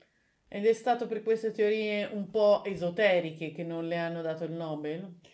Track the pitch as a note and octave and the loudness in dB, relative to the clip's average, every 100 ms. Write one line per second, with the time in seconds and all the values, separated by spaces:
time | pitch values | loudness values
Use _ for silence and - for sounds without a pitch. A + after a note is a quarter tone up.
0 | _ _ _ _ _ G3+ G#3 A3+ - A#3+ | _ _ _ _ _ 0 2 2 2 0
1 | A#3 A3 A3 A3+ A3 G#3+ G#3 A3 G#3+ G#3 | 0 -4 0 0 0 0 2 2 0 -2
2 | G3+ G#3 F#3+ A3 G#3 G3+ G3+ F3+ F3 F3 | -4 -6 -2 4 6 6 4 -2 -2 2
3 | G#3 F3+ E3 D#3+ D#3+ D#3 E3+ E3 E3 E3+ | 4 4 2 -4 -8 -6 -6 -4 -2 -2
4 | E3+ E3+ D#3+ D#3+ E3 D#3+ E3 D3+ D3 D#3+ | -2 -4 -4 -4 -6 -6 -6 -6 -6 -6
5 | F#3+ F3 - | -8 -16 -20